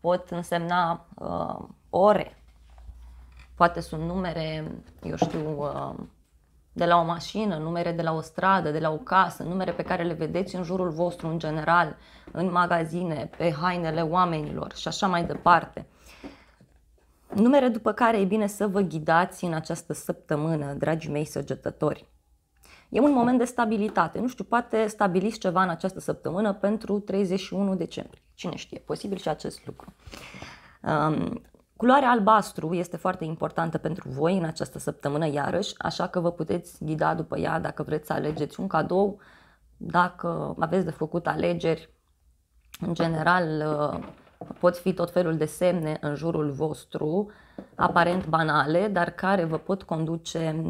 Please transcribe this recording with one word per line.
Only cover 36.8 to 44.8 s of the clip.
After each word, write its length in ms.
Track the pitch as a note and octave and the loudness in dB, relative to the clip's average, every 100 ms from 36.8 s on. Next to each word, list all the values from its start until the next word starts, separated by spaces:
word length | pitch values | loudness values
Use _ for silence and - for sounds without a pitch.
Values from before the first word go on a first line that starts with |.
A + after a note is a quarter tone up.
ghida 300 | D#3 D#3 D#3 | -6 0 0
după 240 | E3 - D3+ | 0 -2 -2
ea 220 | D#3 D#3+ | -2 -2
dacă 220 | D3+ - | -4 -6
vreți 240 | D3+ D#3 - | -4 -4 -2
să 60 | |
alegeți 480 | D3 D3 D3+ D3 - | -4 -2 -4 -6 -4
un 60 | F#3+ | -2
cadou, 520 | E3 D3+ F3+ G3+ G3 - - - _ _ _ | 0 2 2 2 0 -16 -20 -20 _ _ _
dacă 800 | - E3+ F3+ F3+ F3 E3 D3 E3 | -2 2 2 0 -6 -4 -4 -2
aveți 260 | D#3+ F3 | 0 0
de 60 | F3 | 0
făcut 360 | D#3 D#3+ E3+ E3 | -4 -4 -2 -2
alegeri. 640 | D#3 E3+ F3 E3 D#3+ - _ _ _ _ _ _ _ _ - | 0 0 0 0 -2 -4 _ _ _ _ _ _ _ _ -8
În 140 | E3+ | -6
general, 720 | E3+ E3 D#3+ D#3 F3+ E3 D#3 D3+ | 0 0 2 2 2 2 0 0
uh, 420 | D3+ D3 - - - - _ - - | 0 0 -2 -8 -16 -20 _ -16 2
pot 180 | F3 | 2
fi 140 | F3 | 2